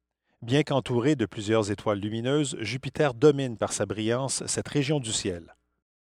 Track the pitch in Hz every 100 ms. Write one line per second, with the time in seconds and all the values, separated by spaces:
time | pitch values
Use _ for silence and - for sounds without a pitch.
0 | _ _ _ _ 113 143 - 135 - 120
1 | 135 143 104 110 101 113 104 101 110 101
2 | 104 113 123 151 135 165 104 131 135 -
3 | 147 113 151 139 131 110 101 - 101 104
4 | 110 120 135 - 117 110 - 147 135 151
5 | 110 - 98 87 82 - _ _ _ _
6 | _